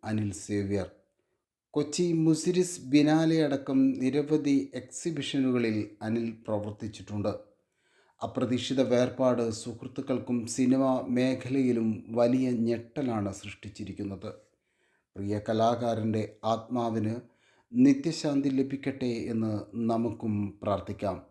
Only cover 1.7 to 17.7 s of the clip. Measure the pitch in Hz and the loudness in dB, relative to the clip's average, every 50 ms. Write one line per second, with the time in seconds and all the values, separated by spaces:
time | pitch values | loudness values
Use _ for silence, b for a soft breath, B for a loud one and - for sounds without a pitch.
1.7 | - 151 147 147 - - 180 175 165 160 160 160 160 156 160 175 175 180 180 175 | -4 -4 -4 -2 -2 -2 0 2 2 4 4 4 4 4 2 0 2 2 2 0
2.7 | - - - 127 131 147 147 151 156 160 165 160 160 160 156 143 139 135 - - | -2 -10 -6 4 4 6 6 6 6 4 4 4 4 4 2 2 0 -2 -2 0
3.7 | 135 135 135 135 131 - 127 131 127 147 143 143 156 151 139 143 139 135 - - | 2 4 4 4 4 2 0 0 2 0 0 2 0 2 2 4 2 2 2 0
4.7 | - 127 123 - - - - 175 160 143 135 - - 143 131 131 123 123 120 113 | -8 -12 -12 -10 -14 -6 -6 -4 -4 -4 -6 -4 -2 0 2 2 2 2 2 2
5.7 | 107 107 104 - - _ - 110 113 117 117 113 110 - - - 107 104 101 104 | 0 -2 -4 -6 -10 _ -4 -2 -2 -2 -2 -4 -8 -10 -6 -4 -4 -4 -4 -6
6.7 | 104 - 117 107 107 - 95 - 104 104 98 104 101 - - _ _ _ _ _ | -10 -10 -12 -12 -12 -12 -14 -8 -6 -2 -2 -2 -4 -4 -10 _ _ _ _ _
7.7 | _ _ _ _ _ _ _ _ _ _ - 113 - 127 120 107 127 120 - - | _ _ _ _ _ _ _ _ _ _ -8 -6 -2 -2 0 0 0 -2 -2 -2
8.7 | 135 127 131 113 123 120 127 123 - - 131 127 123 117 117 113 110 - - 123 | 0 0 2 4 4 4 2 2 0 2 2 2 2 2 0 -2 -4 -6 -8 -10
9.7 | 110 110 - 127 - - 131 - 131 120 - - 123 120 110 110 - - 131 123 | -12 -10 -12 -12 -10 -10 -4 -4 -4 -4 -2 -2 -2 -2 -2 -4 -2 0 4 4
10.7 | 131 131 135 131 131 127 - - 123 123 127 131 131 127 - 131 131 139 131 123 | 4 4 4 2 2 0 0 0 0 2 2 2 0 -2 -4 -2 0 2 2 2
11.7 | 120 113 113 110 110 - - - 113 120 120 120 127 131 131 127 123 110 117 113 | 2 2 2 0 -2 -2 -6 -6 0 2 4 4 4 4 2 2 2 2 2 0
12.7 | 120 113 117 - _ 156 143 127 117 107 101 98 95 - - 101 - - - 107 | 0 -2 -4 -8 _ -4 -2 -2 0 0 -2 -2 -4 -6 -12 -14 -14 -12 -14 -16
13.7 | - - 107 95 95 92 104 98 98 90 101 107 - - _ _ _ _ _ _ | -12 -12 -10 -10 -8 -8 -8 -8 -8 -8 -10 -14 -14 -14 _ _ _ _ _ _
14.7 | _ _ _ _ _ _ _ _ _ 98 98 101 104 104 104 - 110 110 113 117 | _ _ _ _ _ _ _ _ _ -8 -4 -2 -2 -2 -2 0 2 4 4 4
15.7 | 120 113 123 117 117 113 107 113 107 110 107 101 - - - 110 113 113 - - | 2 2 0 -2 -2 0 0 0 0 0 -2 -4 -8 -6 -2 -2 0 -2 -2 -4
16.7 | 123 123 117 117 110 113 107 107 113 123 - b b b b b b b b b | -4 -2 -2 -2 -2 -2 -2 -2 -4 -6 -10 b b b b b b b b b